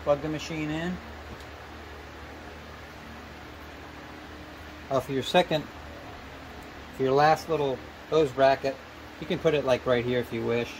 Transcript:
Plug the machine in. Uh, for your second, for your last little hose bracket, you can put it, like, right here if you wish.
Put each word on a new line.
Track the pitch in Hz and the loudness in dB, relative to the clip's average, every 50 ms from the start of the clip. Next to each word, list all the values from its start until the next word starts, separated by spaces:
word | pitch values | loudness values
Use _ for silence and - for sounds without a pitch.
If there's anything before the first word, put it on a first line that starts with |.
| - | 4
Plug | 151 147 143 | 4 4 4
the | 135 156 | 4 -2
machine | 156 151 - - 165 156 151 151 | -2 -2 -4 -4 -4 -4 -2 -2
in. | 151 160 165 180 185 180 - - - - - - - - - - - - - - - - - - - - - - - - - - - - - - - - - - - - - - - - - - - - - - - - - - - - - - - - - - - - - - - - - - - - - - - - - - - - - - | -2 -2 -2 -2 -4 -4 -8 -10 -12 -12 -12 -12 -12 -12 -12 -14 -14 -14 -14 -14 -14 -14 -14 -14 -14 -14 -14 -14 -14 -14 -14 -14 -14 -14 -14 -14 -14 -14 -14 -14 -14 -14 -16 -16 -14 -14 -14 -14 -14 -14 -14 -14 -14 -14 -14 -14 -14 -14 -14 -14 -14 -14 -14 -14 -14 -14 -14 -14 -14 -14 -14 -14 -14 -14 -14 -14 -14 -14 -14 -14 -14 -14 -6 0
Uh, | 135 135 | 0 2
for | 123 - | 2 2
your | 139 135 | 0 0
second, | 120 - - 180 180 - 165 151 196 - - - - - - - - - - - - - - - - - - - - - - - - - - | 0 4 6 6 6 6 2 0 0 -4 -10 -14 -14 -12 -14 -12 -12 -14 -14 -14 -14 -14 -14 -14 -14 -14 -14 -14 -14 -14 -14 -14 -14 -14 -2
for | - 131 | 2 2
your | 131 | 4
last | 131 139 147 156 156 156 - - | 6 8 8 8 6 6 2 -2
little | 160 151 147 139 127 120 - - - - - - | 0 2 2 0 0 -2 -6 -12 -14 -16 -6 2
hose | 151 156 160 135 | 6 6 6 6
bracket, | 123 131 135 135 135 135 - 139 - - - - - - - - - - | 6 8 8 8 8 6 2 -2 -2 -2 -8 -16 -16 -16 -16 -16 -12 -10
you | 165 - | -4 -2
can | 185 160 | -2 4
put | - 165 151 | 4 4 4
it, | 147 135 | 6 6
like, | 135 127 120 - | 6 4 4 6
right | 131 127 120 117 | 4 4 4 4
here | 123 123 123 | 4 2 2
if | 120 - | 2 0
you | 120 113 | -2 -2
wish. | 113 117 117 120 117 117 - - | 0 2 2 2 2 -2 -6 -12